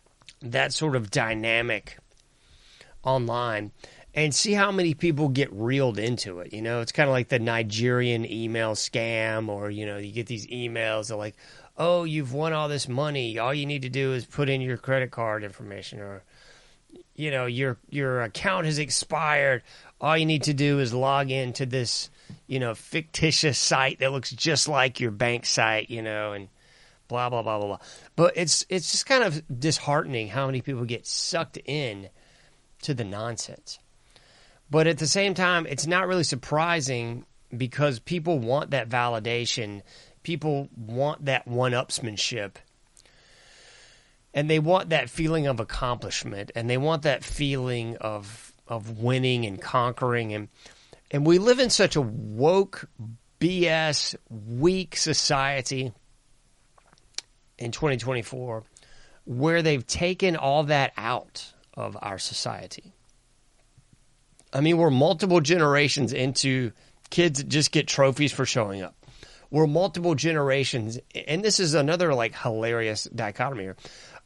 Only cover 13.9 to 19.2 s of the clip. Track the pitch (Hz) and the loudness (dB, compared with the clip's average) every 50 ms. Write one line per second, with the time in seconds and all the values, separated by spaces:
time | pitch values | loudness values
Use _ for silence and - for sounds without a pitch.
13.9 | 123 135 135 131 131 127 113 - - - 143 135 135 131 131 127 123 113 - - | -2 -2 0 0 -2 -2 -6 -6 -4 -2 0 0 0 0 -2 -2 -4 -4 -2 0
14.9 | 135 135 127 123 - - 113 110 107 107 104 101 95 - 107 101 98 98 95 - | 0 0 0 -2 -4 -4 -2 -2 -2 -2 -4 -8 -12 -12 -14 -12 -12 -12 -12 -12
15.9 | - 104 101 101 98 95 - _ _ - - - - - - - _ _ _ _ | -12 -12 -12 -12 -12 -14 -16 _ _ -20 -20 -20 -20 -20 -20 -20 _ _ _ _
16.9 | - - - _ _ - 147 151 139 131 127 123 120 123 139 135 120 - _ - | -20 -20 -20 _ _ -8 -4 -2 -2 -2 -2 -2 -2 0 0 -2 -2 -4 _ -8
17.9 | - 143 139 131 127 123 117 110 - - - 202 220 190 165 156 156 143 151 123 | -4 -2 -2 0 0 0 -2 -4 -4 -2 -2 0 0 0 0 0 0 -2 -2 -2
18.9 | - - - - 156 151 | -2 -4 -2 -2 -2 0